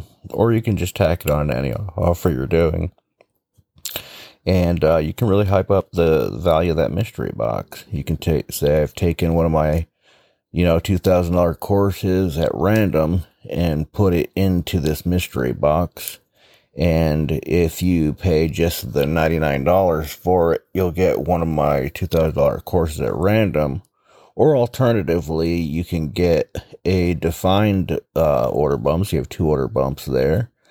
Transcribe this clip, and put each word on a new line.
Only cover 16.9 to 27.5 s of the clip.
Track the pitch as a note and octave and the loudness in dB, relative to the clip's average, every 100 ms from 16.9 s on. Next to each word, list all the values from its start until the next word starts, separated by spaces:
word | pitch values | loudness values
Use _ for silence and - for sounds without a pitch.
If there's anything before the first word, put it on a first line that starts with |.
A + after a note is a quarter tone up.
| D#2+ D#2+ D2+ D2 D2+ | 2 2 0 -2 -4
if | - F2 E2 - | -2 0 0 0
you | F#2 F2 D2+ | 0 2 0
pay | C#2 F#2+ D#2 E2 | 0 0 2 0
just | - E2 - - | 0 -2 -2 -6
the | C#2 | -2
ninety-nine | C#2+ E2 D#2+ E2 D#2 C#2 | 0 0 0 0 0 0
dollars | C#2 F#2 F#2 D#2 C#2+ | 2 2 2 0 -4
for | - - F2+ E2+ | -6 0 2 2
it, | E2 _ | 0 _
you'll | F#2 F#2 | -2 -2
get | E2 F#2 - | 2 2 2
one | D2+ E2+ | 0 -2
of | E2 | 0
my | D2+ D2 C#2+ C2+ | 0 0 0 -2
two | - F2+ | -6 -2
thousand | E2 D#2+ | 0 0
dollar | C2+ C#2+ - | 2 0 0
courses | - F#2 E2 D2+ | -2 -2 0 -2
at | B1+ | -4
random." | G1+ F#2 A2 G#2 C#2+ D2 D2+ - _ _ _ _ | -2 0 2 2 0 -2 -4 -10 _ _ _ _
Or | - C#3 C#3 | 0 2 2
alternatively, | A#2+ - B2+ A#2 D#2 E2+ D#2 D#2+ E2 E2+ | 0 0 2 2 0 -2 -2 -2 0 -2
you | D#2+ D#2 | -2 -4
can | F2+ E2+ D#2 | -4 -4 -4
get | G2 F2 D#2+ - - - - - | 0 2 2 0 -8 -14 -8 -2
a | F#2 F2 | 0 0
defined, | E2 D#2+ - F#2 | 0 -2 -2 0